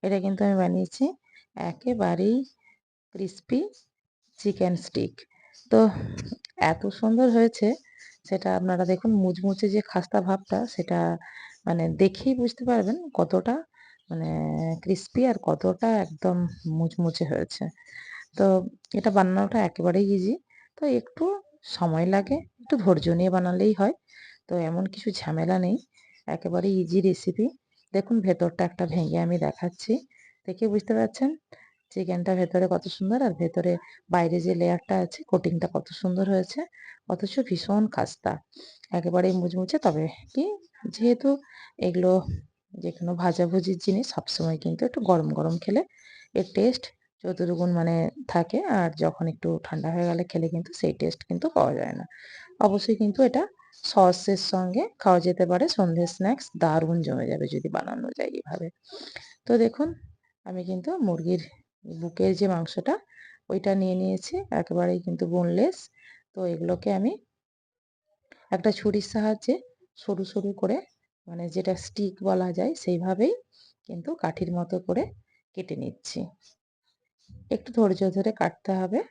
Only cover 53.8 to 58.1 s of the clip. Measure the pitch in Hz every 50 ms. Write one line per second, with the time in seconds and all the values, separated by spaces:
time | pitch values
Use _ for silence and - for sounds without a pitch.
53.8 | - - - 208 190 180 180 180 - - 196 185 - - - 185 185 180 180 233
54.8 | 359 466 _ _ - 196 180 175 165 180 180 - 185 170 180 180 262 349 - -
55.8 | 190 175 165 170 175 170 - - 185 196 - 175 - - _ 170 175 160 156 165
56.8 | 165 160 170 170 160 139 135 127 123 - - - - - 147 147 - - - -
57.8 | - - - - - -